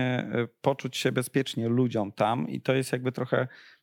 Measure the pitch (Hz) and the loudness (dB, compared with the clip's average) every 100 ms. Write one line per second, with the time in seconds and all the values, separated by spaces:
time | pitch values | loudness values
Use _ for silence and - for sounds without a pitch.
0 | 127 127 - - 117 _ 139 139 131 - | 2 0 -2 -2 -2 _ 0 0 -4 -2
1 | 131 127 123 139 131 - 117 120 123 110 | 0 0 0 -2 -2 -2 0 2 2 0
2 | 101 - 104 120 - 131 - 131 131 127 | -2 0 2 2 -2 -4 0 0 0 -2
3 | 127 - 127 123 135 - - - | -2 -4 0 0 0 -6 -20 -20